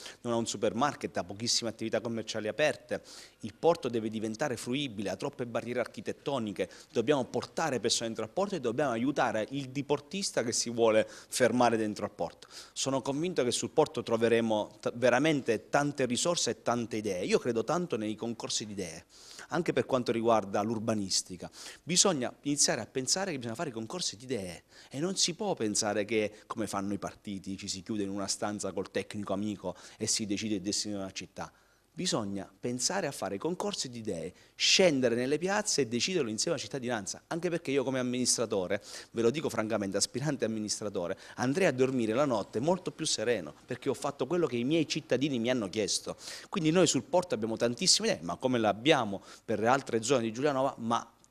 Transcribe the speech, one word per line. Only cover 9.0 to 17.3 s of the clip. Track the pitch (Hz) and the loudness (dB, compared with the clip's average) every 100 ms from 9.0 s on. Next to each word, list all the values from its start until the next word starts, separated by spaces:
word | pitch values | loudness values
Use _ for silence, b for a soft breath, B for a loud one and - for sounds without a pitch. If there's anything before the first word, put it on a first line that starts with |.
| 127 143 131 107 107 | 0 2 2 2 -2
il | 139 135 | -6 -6
diportista | 127 135 147 - 196 196 - | -6 0 0 0 -6 -2 -2
che | 120 | 0
si | 110 - | 0 -2
vuole | 117 113 107 107 | 4 6 6 4
fermare | - - - 120 120 120 113 | -2 -8 4 4 8 6 6
dentro | 107 101 101 | 0 -2 -6
al | |
porto. | - 82 - - B B | -4 -6 -6 -18 B B
Sono | - - 135 | -4 -2 0
convinto | 135 139 175 165 | -2 -2 -2 2
che | 123 | 2
sul | 110 117 | 2 0
porto | - 151 - | 4 4 4
troveremo | 113 113 113 113 113 110 95 - | 0 4 6 6 4 2 0 -4
t-, | 127 | -6
veramente | 117 123 120 151 151 120 110 - | 2 6 6 6 4 2 0 2
tante | 143 147 143 127 | 2 2 2 0
risorse | 120 170 170 - | 2 2 2 0
e | 110 | -2
tante | - 120 113 113 | 0 0 0 -2
idee. | 104 90 | -2 -2
Io | 117 | 2